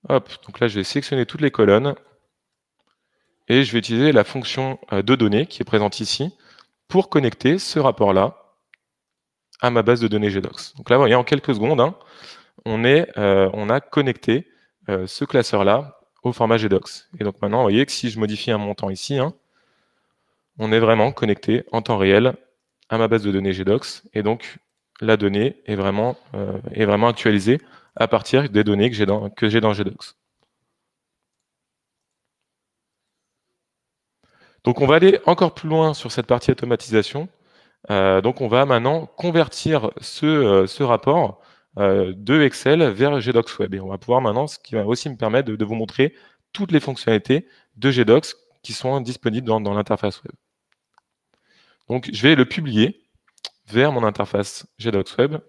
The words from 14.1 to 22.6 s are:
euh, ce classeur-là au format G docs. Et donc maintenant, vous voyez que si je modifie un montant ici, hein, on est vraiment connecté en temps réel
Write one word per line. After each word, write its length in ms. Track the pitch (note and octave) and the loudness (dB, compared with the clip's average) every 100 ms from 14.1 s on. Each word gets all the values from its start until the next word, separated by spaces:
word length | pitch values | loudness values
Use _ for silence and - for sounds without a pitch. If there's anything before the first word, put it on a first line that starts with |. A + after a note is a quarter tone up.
| A2+ - A#2+ - _ _ _ - | -2 -2 -2 -2 _ _ _ -6
euh, 180 | F#2+ F#2+ | -6 -6
ce 180 | - | -8
classeur-là 760 | C#3+ C3+ A2+ G#2+ G2 A2+ C#3+ _ _ _ | -2 0 0 2 2 2 -2 _ _ _
au 80 | B2 | -8
format 240 | A#2+ A2+ A2+ | -2 0 2
G 120 | G#2+ | 2
docs. 360 | F#2+ - - _ - | 0 -2 -20 _ -8
Et 20 | |
donc 180 | G#2 - | -8 -6
maintenant, 180 | G#2 A#2 | -4 0
vous 80 | A2+ | 2
voyez 200 | G#2+ C#3 | 2 0
que 60 | |
si 180 | - B2 | -4 -8
je 80 | A2 | -4
modifie 320 | G#2+ G#2 - | -6 -6 -4
un 80 | A2 | -4
montant 320 | G#2 G#2 G2+ | -4 -8 -8
ici, 280 | F#2+ - C#3 | -8 -6 -4
hein, 140 | C#3 - _ _ _ _ _ _ _ _ _ _ _ - | -4 -8 _ _ _ _ _ _ _ _ _ _ _ -10
on 140 | A2 | -2
est 80 | A2+ | 2
vraiment 320 | A2+ A2+ G#2+ | 4 4 2
connecté 520 | - A2 G2+ - A#2 - | 0 -2 -2 0 -2 -2
en 100 | A2+ | -6
temps 180 | G#2+ A2 | -2 0
réel 360 | G2 G2+ B2 B2 _ _ | 4 4 4 -2 _ _